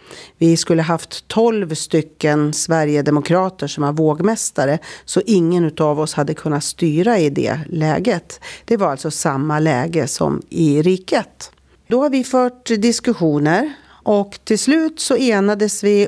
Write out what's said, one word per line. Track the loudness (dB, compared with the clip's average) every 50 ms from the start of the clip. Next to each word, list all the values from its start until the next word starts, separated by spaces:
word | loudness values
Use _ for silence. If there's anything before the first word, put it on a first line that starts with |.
| _ -20 -20 -20 -20 -20 _ _
Vi | 2 4 4 2
skulle | 2 0 0 0
haft | 2 0 -2 -4 -4 -10 -14 -16 -12 _
tolv | 0 2 2 2 2 0 -2 -4 -6
stycken | -8 -6 0 0 0 0 -2 -8 _ -2 0 2 2 0 0 -2
sverigedemokrater | -4 -2 0 0 0 2 2 0 0 2 2 0 0 0 2 0 2 2 0 -4 -6 -8 -8
som | -4 -4 -2
var | -2 0
vågmästare, | 2 2 2 2 2 0 0 0 -2 -4 -6 -2 -2 0 0 0 -2 -4 -10 -18 -20 -14
så | -4 -2 -2 2
ingen | 4 2 4 4 2 2 2 0
utav | 0 0 0 0 0 0 0
oss | -2 -4 -2
hade | -2 -2 -2 -4
kunnat | -6 -4 -4 -4 -2 -4
styra | -6 -4 -2 -2 0 0 2 2 2 2 2
i | 2 0
det | 0 -2 -2 -2 -4 -4 -6 -6
läget. | -4 -2 0 0 0 0 0 0 -2 -2 -6 -12 -20 -18 -16 -18 -18 -18 -4
Det | -2 0 0
var | 0 -2
alltså | -2 -4 -6 -8
samma | -6 -2 -2 -2 0 0 -2 -2 0 0
läge | 2 2 2 0 -2 -2 -2 -2 -2 -2
som | -4 -2 -2 -2 -2 -4 -8 -8
i | -2 0 2 2 4 4
riket. | 2 2 0 0 -2 -2 -2 -2 -2 -4 _ _ -20 -20 _ _ _ _ _ _ _ _
Då | 0 2
har | 2 2
vi | 0 0 -2
fört | 0 0 0 0 0 -2 -6 _
diskussioner | -2 -2 2 2 2 2 2 0 -2 0 2 2 2 2 2 2 2 2 2 0 -2 -6 -12 _ _ -20 -8 _
och | 0 2 2 0 -2 -8 -18 _
till | -2 -2 0
slut | 2 2 2 2 2 -2 -4 -4
så | -2 -2 0
enades | 2 2 2 2 2 2 2 2 0 0 -2 -2 -2 0
vi | 2 4 4 2